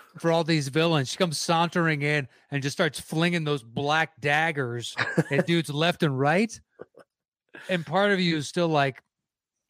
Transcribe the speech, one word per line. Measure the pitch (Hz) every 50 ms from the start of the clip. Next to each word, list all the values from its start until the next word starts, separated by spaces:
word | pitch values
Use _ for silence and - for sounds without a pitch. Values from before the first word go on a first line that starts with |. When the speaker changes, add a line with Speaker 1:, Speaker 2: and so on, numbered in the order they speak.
| - _ - 170
Speaker 1:
for | - 165
all | 165 170 165
these | 151 165 156 139 135
villains. | 127 156 160 170 165 147 131 -
She | - -
comes | 190 175 143 -
sauntering | - - 170 165 170 170 - 180 165 160 156 143
in | 143 147 151 147 135 - _ _ _ -
and | 143 139 127
just | 143 -
starts | - 180 151 - -
flinging | - - 165 160 170 175 175 170 156
those | 147 147 135 113
black | 113 117 143 143 143 151 160 160 - _ -
daggers | - 143 143 151 160 165 156 143 131 117 120 120 113 - - -
Speaker 2:
<laughs> | - - - - - -
Speaker 1:
at | 139 139 139
dudes | 165 170 170 156 -
left | 139 147 165 175 175 - 175
and | 147 135 127
right. | 139 143 160 190 233 220 - - - _ _ - - _ _ - - _ _ _ _ _ _ _ _ _ - - - -
And | 190 175 156
part | 143 151 190 202 202
of | 202 185
you | 185 170 160 156
is | 135 -
still | - 180 170 165
like, | 156 147 139 135 123 - _ _ _ _ _ _ _ _ _ _ _ _ _ _